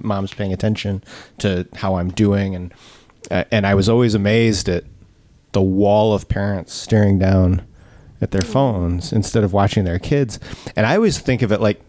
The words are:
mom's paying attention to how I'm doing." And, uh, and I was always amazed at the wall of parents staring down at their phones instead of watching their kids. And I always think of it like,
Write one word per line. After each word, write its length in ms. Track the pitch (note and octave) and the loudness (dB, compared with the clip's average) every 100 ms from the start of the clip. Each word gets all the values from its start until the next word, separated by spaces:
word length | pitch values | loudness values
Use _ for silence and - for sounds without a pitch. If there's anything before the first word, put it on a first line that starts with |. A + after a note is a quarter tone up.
mom's 300 | A2 G2 G2 | -4 -4 -6
paying 200 | - G2 | -6 -6
attention 500 | F#2 A2 G#2+ G2+ G2 - - - - | -2 -2 -2 -4 -6 -10 -20 -20 -6
to 280 | G#2 F2+ F2+ - | -2 -2 -4 -6
how 200 | G2 F#2 | -4 -2
I'm 140 | F2+ | -2
doing." 440 | F2+ G2+ G2+ G2 F#2 | 0 2 2 -2 -6
And, 180 | F2+ - - - _ _ - | -12 -16 -20 -20 _ _ -6
uh, 120 | F#2 - | -6 -2
and 140 | A2 G2 | 0 2
I 60 | G2 | 2
was 120 | F#2+ | 4
always 240 | A#2 A#2+ G#2 | 4 4 2
amazed 520 | G2+ A2+ A2+ G2 F#2+ | 2 2 2 0 -2
at 140 | F2 - - - _ _ _ _ | -4 -6 -16 -20 _ _ _ _
the 80 | G2+ | 0
wall 520 | F#2+ F#2+ G2+ G#2+ A2 | 2 2 4 4 4
of 140 | G2+ - | 0 -2
parents 440 | G#2 G2+ G2 F2 | -4 -2 -4 -8
staring 440 | - - A2 G#2 F#2+ | -12 0 2 4 4
down 420 | F#2+ F#2+ F#2 F#2 - - - - - - | 4 4 4 0 -4 -16 -20 -20 -20 -8
at 100 | - | -4
their 100 | F#3+ | -2
phones 680 | A3+ G#3+ C#3 G2+ F2 F2 - | -2 0 0 0 -2 -4 -2
instead 320 | A2 G2 A#2 | -4 -2 0
of 80 | G#2 | 0
watching 300 | G2+ G2 - F#2 | 2 0 0 -2
their 140 | F2+ | -4
kids. 400 | - C#3+ B2+ - - - - - | -2 -2 -2 -6 -16 -18 -8 -2
And 100 | A2 | 0
I 100 | F#3 | 2
always 240 | A3 C#3+ | 0 0
think 220 | - B2 | -2 -2
of 100 | A2+ | 0
it 80 | G2+ | 2
like, 220 | G#2 G#2 | 0 -2